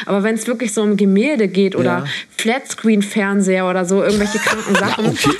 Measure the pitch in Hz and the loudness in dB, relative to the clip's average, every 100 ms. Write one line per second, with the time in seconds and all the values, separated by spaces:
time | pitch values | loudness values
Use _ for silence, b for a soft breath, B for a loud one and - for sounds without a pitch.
0 | - 196 202 226 220 240 240 226 208 202 | -2 0 0 -2 -4 -4 -4 0 0 2
1 | 202 190 254 294 202 175 196 - - 175 | 4 4 2 2 0 2 0 2 0 0
2 | 147 B B - 220 240 - - 220 214 | -4 B B -6 -2 -2 -4 -4 2 2
3 | 202 - 196 202 190 185 185 185 180 196 | 2 -2 0 2 2 2 0 -2 0 0
4 | 190 208 208 202 - 220 - 202 - - | 2 2 0 -2 -2 -2 0 0 0 0
5 | 220 - - - | -2 0 -2 0